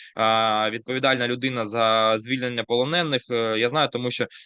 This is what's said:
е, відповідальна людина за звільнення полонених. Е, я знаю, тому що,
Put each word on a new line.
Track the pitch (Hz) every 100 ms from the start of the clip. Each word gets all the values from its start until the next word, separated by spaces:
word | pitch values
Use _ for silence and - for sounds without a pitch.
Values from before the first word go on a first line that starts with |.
| - -
е, | 110 113 113 107 110
відповідальна | 113 - 131 131 127 120
людина | 123 131 123 107
за | 117 113 113 110 110
звільнення | 117 131 123 120
полонених. | 113 120 135 170 160 131 -
Е, | 117 113 110
я | 120
знаю, | 151 139
тому | 120 123
що, | - 113 -